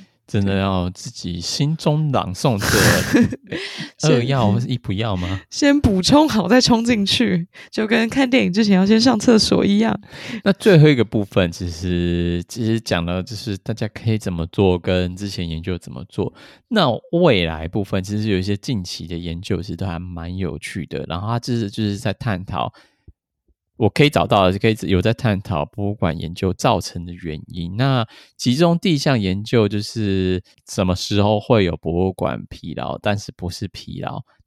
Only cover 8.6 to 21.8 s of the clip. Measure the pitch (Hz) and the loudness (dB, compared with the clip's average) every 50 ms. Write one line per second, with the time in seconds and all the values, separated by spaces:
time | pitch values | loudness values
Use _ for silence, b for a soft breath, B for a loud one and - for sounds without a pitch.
8.6 | 226 202 196 180 190 196 220 226 233 269 233 214 - - 226 214 - - - - | 4 4 6 6 6 6 4 4 4 4 2 4 4 6 6 6 6 4 2 2
9.6 | - 196 202 208 226 220 - - B B B B B B 233 220 - 202 190 - | 4 4 2 2 2 0 -2 -4 B B B B B B -10 -2 0 0 0 4
10.6 | - 220 185 156 151 156 147 123 107 - - 110 101 - - 104 90 85 82 - | 6 8 8 10 10 8 8 6 2 2 0 -2 -2 0 2 2 2 2 0 -4
11.6 | 95 90 80 80 90 90 90 87 87 87 87 87 87 87 87 87 87 - - 117 | -6 -6 -6 -4 -2 -2 0 0 2 2 0 0 0 0 -2 -4 -6 -8 -6 -4
12.6 | 117 110 113 113 110 - 101 87 85 85 87 92 92 - 113 95 - 113 98 95 | -2 0 0 0 0 -2 -2 -2 -2 -2 -4 -4 -6 -6 -10 -10 -6 -6 -8 -6
13.6 | - - 110 - 117 101 - - - 113 110 107 - 101 90 82 82 85 - - | -6 -8 -8 -6 -6 -8 -8 -4 -2 0 0 0 -2 -4 -4 -4 -6 -4 -2 -2
14.6 | 101 92 90 87 82 98 92 90 90 90 90 90 101 98 95 - 87 82 80 80 | -2 -2 -4 -4 -2 -2 0 0 -2 -2 -6 -8 -10 -10 -8 -8 -8 -8 -8 -8
15.6 | 82 92 92 85 - - 85 64 82 - - - 95 - b b b b b b | -8 -8 -8 -8 -10 -14 -16 -16 -16 -10 -8 -6 -6 -6 b b b b b b
16.6 | b - 247 214 170 127 110 - - _ - 170 180 160 117 92 85 80 80 78 | b -4 0 2 2 2 0 -2 -4 _ 0 2 4 4 4 4 2 0 -2 -4
17.6 | 80 82 - 110 98 - - 98 92 95 104 107 107 110 101 92 92 101 101 95 | -6 -4 -4 -4 -4 -2 -2 -4 -4 -2 -4 -2 0 0 0 0 0 -2 -4 -4
18.6 | - - 131 101 87 - - - 87 82 87 85 87 85 82 87 92 - 101 87 | -4 -4 -4 -4 -4 -6 -10 -10 -10 -8 -8 -8 -6 -6 -8 -8 -4 -4 -4 -4
19.6 | 87 92 85 85 95 95 85 82 90 90 87 85 82 87 90 95 95 80 67 - | -4 -6 -8 -6 -6 -4 -4 -6 -6 -8 -10 -10 -10 -8 -6 -6 -4 -6 -6 -8
20.6 | - - - 98 73 - - - - - 80 87 98 107 117 120 - - 120 117 | -10 -10 -10 -10 -8 -8 -8 -8 -8 -6 -6 -6 -4 -4 -4 -4 -4 -4 -2 -2
21.6 | 110 101 - - | -2 -4 -4 -2